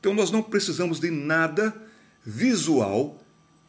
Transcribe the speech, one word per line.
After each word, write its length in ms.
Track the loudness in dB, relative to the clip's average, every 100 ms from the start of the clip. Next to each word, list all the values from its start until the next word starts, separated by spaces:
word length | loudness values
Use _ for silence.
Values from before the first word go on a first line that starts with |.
Então 140 | 0
nós 160 | 2 2
não 120 | 0
precisamos 580 | 0 -2 -2 -2 -2 -2
de 100 | -2
nada 640 | -4 0 2 2 0 -2 -4 -20 -20 _ _
visual 960 | -12 -2 2 2 2 2 2 0 -2 -6 -20 _ _ _